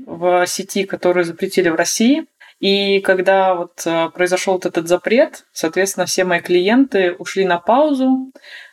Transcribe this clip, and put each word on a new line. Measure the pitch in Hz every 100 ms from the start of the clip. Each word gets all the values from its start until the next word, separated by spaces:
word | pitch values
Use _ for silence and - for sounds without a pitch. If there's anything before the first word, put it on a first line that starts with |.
в | 262 165 175 180 175
сети, | - 185 202
которую | 196 175 180 180 170
запретили | 165 190 - 170
в | 160
России. | 170 - 226 302 - _ - _
И | 190 202 202 196
когда | 196 185 185 196 190 180
вот, | 175 - -
э, | 165 165
произошёл | 165 180 180 -
вот | 185 180
этот | 170 165
запрет, | 175 - 226 311 - -
соответственно, | - 165 165 196 - 180
все | -
мои | 185 175
клиенты | - 180 185 240 269 196 180 175
ушли | 175 190
на | 185 175
паузу. | - 240 302 269 262 262 262 - - - -